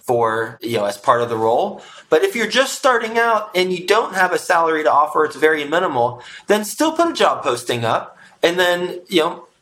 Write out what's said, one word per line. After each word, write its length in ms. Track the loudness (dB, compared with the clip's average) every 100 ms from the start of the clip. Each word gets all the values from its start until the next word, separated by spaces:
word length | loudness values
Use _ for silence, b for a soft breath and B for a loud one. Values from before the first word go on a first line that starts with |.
for, 560 | -2 0 0 -2 -6 -8
you 160 | -6 -2
know, 80 |
as 120 | -2 -4
part 240 | 0 0
of 80 | 0
the 80 | 0
role. 460 | 0 0 -2 -6 B B B
But 120 | 2
if 140 | 2 -2
you're 100 | -2
just 320 | 0 -2 0
starting 400 | 0 0 0 0
out 320 | 2 0 0 -2
and 160 | 0
you 120 | -2
don't 300 | 2 0 2
have 180 | -2 0
a 60 | 0
salary 460 | 0 0 2 0
to 80 | 2
offer, 320 | 2 2 0
it's 100 | -2
very 300 | 2 2 2
minimal, 580 | 0 0 0 0 -2 -2 B B -2
then 180 | 0
still 280 | 0 -2 -2
put 180 | 2 0
a 20 |
job 300 | 2 0 2
posting 420 | -2 -4 -4 -4
up 320 | 0 -2 -4 -20 B B
and 160 | 0 2
then, 440 | 2 2 -2 -8 -2
you 120 | 0
know 260 | 0 -4 -18 _